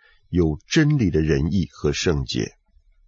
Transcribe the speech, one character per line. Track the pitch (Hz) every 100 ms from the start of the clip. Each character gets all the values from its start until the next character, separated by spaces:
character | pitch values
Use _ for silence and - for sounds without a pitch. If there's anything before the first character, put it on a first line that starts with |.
| _ _ _
有 | 90 80 76 -
真 | - 151 147
理 | 98
的 | 80
仁 | 78 71 76
义 | 95 85
和 | - 76
圣 | 71 - 73 64
洁。 | 60 53 - _ _ _ _